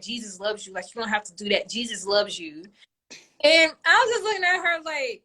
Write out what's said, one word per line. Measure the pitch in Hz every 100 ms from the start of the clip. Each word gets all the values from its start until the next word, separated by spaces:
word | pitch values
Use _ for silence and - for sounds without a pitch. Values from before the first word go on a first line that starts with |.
Jesus | 196 233 214 185
loves | 202 208 -
you. |
Like, | 190 185
you | 240
don't | 220
have | 214
to | -
do | 175 208
that. | 196 -
Jesus | 214 233 202 185
loves | 202 202 185
you. | 160 151 190 _ _ _ _ - _ _
And | 294 330 320 311
I | 330 381
was | 494
just | 466
looking | 392 403
at | 359 370
her | 359 330
like | 320 302 262 202